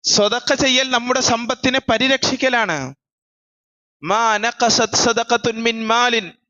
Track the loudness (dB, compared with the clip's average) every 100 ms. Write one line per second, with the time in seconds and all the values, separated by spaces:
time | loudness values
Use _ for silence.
0 | 0 2 2 0 -2 0 2 2 0 -2
1 | 0 -2 0 -2 -2 -2 -2 -2 0 0
2 | 2 0 -2 -2 0 0 0 -2 -6 -12
3 | _ _ _ _ _ _ _ _ _ _
4 | -2 0 2 0 -2 0 0 2 0 0
5 | 0 0 0 0 0 -2 -2 -2 -2 2
6 | 2 0 -4 _